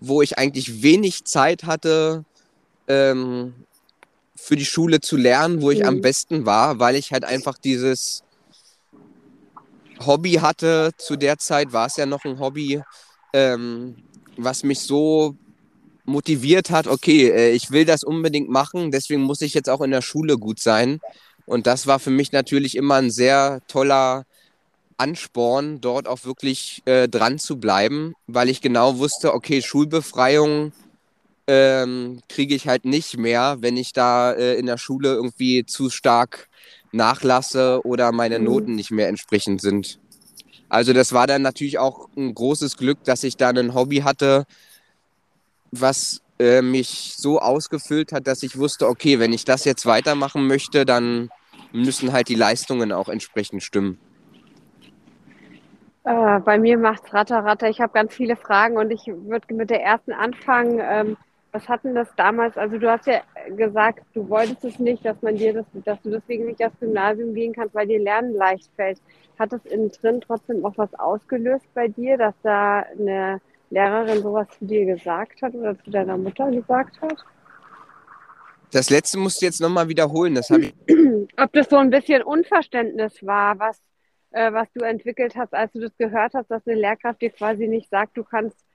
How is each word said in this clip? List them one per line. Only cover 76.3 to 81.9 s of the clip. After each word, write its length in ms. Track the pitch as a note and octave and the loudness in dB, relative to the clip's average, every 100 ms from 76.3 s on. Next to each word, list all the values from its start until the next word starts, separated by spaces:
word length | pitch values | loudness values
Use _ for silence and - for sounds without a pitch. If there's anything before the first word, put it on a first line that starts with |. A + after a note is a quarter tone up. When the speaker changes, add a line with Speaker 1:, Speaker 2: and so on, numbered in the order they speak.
| - C4+ | -4 -2
Speaker 2:
gesagt 500 | B3 A#3 B3+ C4 - | -2 -2 -2 -2 -8
hat? 240 | D#4 D#4 - _ _ - - - - - _ - - - - _ _ | -8 -8 -14 _ _ -20 -20 -20 -20 -20 _ -20 -20 -20 -20 _ _
Speaker 1:
Das 200 | C3 B2+ | 0 4
letzte 280 | C#3+ - G3 | 4 2 -2
musst 220 | F#3+ - | -4 -2
du 60 | F3+ | -2
jetzt 140 | E3 | 0
nochmal 280 | E3 F3+ E3 | 0 0 0
wiederholen, 460 | D#3+ D#3 D#3+ F3 | 2 0 0 0
das 160 | C3 A#2+ | 0 4
hab 100 | D#3+ | 4
ich 140 | C#3+ - - | 2 -2 2
Speaker 2:
<clears throat> 500 | D#4+ D4+ G#3+ G3+ - | 6 6 4 -2 0
Ob 160 | C#4 | 2
das 160 | D4 C4+ | 2 4
so 80 | C#4+ | 6
ein 140 | C4+ | 6